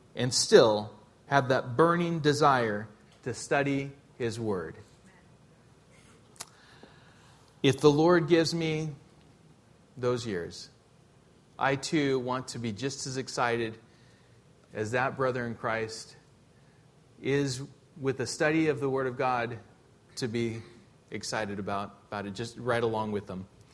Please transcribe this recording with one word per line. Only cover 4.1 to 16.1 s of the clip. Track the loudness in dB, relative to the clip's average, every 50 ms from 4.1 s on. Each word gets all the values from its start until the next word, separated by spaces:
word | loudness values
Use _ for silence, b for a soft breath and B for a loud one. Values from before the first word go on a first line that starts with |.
| -8 -6
His | -6 -4 -4 -4
Word." | -4 -2 -2 -4 -4 -8 -12 -16 -20 -20 -20 -20 -20 -20 -20 -20 -20 -20 -20 -20 -20 -20 -20 -20 -20 -20 -20 -20 -20 -20 -20 -20 -20 -20 -20 -20 -20 -20 -18 -18 -18 b b b b b b b b b b b b b b b b b b b b b b 0
If | 2 2 4 6
the | 6 6
Lord | 6 6 6 6 6 4 4 4
gives | 4 4 4 2
me | 0 -2 -2 -2 -2 -4 -4 -6 -8 -12 -16 -20 -20 -20 -20 -20 -20 -20 -20 -20 -20 _ _ -20 -20 -20 -20 -20 -8
those | -4 -2 0 0 0 -2
years, | -4 -4 -4 -6 -6 -10 -14 -16 -18 -20 -20 _ _ _ -20 -20 -20 -20 -20 -20 -20 -20 -20 _ _ -6
I | -2 0 0 0
too | 0 -2 0 0 2 2 2 0 0
want | 0 -2 -4 -4 -6 -8
to | -8 -6
be | -6 -6
just | -6 -4 -6 -6 -6 -8 -8
as | -8 -8 -8
excited | -8 -6 -2 -2 0 0 0 0 -2 -4 -6 -10 -18 b b b b b b b b b b b b b -20 -20 -20 -10 -8
as | -6 -4 -2
that | 0 0 0 0 0
brother | 0 0 0 0 -2 -4
in | -6 -6
Christ | -4 -4 -2 -2 -2 -4 -6 -8 -12 -14 -16